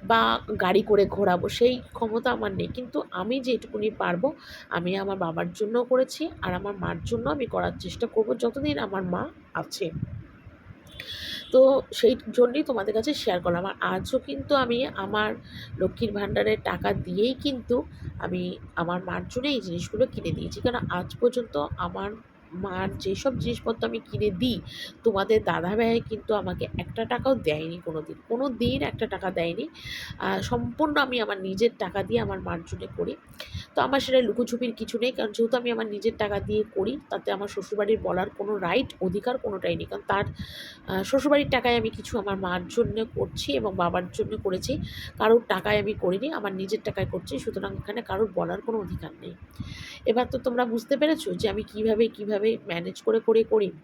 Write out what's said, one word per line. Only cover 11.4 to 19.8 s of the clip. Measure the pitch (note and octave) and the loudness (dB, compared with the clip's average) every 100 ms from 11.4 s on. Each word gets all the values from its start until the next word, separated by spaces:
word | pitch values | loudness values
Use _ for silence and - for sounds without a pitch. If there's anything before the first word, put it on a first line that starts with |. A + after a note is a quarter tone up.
| - | 6
তো | B3+ C4 C4+ - | 10 10 8 2
সেই | - A3+ B3 - | 6 6 6 0
জন্যই | A3+ A#3+ C4+ | 6 6 6
তোমাদের | D4 A#3 G3+ | 0 0 2
কাছে | A3 A3+ | 2 0
শেয়ার | C#4 - F3+ | 0 2 2
করলাম। | F3 F3 F#3+ | 2 0 -2
আর | - | -2
আজও | F#3 F#3 F#3+ C4 | 0 0 0 -2
কিন্তু | C4 C#4 C4 | 0 -8 2
আমি | C#4+ B3 A#3+ C#4+ | 2 4 2 0
আমার | - G3 G#3+ G#3+ A3+ - - - - | -2 -2 0 0 -2 -12 -16 -12 -2
লক্ষ্মীর | F#3+ - A3+ | -2 0 -2
ভাণ্ডারের | G3+ G3+ G#3 G#3 A3 | 0 0 2 2 2
টাকা | - F3+ G3+ | 0 0 0
দিয়েই | G3 F3+ F3+ A#3 | 0 -2 2 2
কিন্তু | C4 C#4+ C4 - B3 - - - - | 2 -2 -4 0 0 0 -12 -12 -8
আমি | F3+ F3+ F3+ F#3+ - - | -4 -2 -4 -6 -8 -4
আমার | E3+ F3+ | -2 -2
মার | F3+ F3 F3+ | -2 -6 -4
জন্য | B3 C#4+ | -2 0
এই | C4 | -2
জিনিসগুলো | F#3 E3+ | -2 -6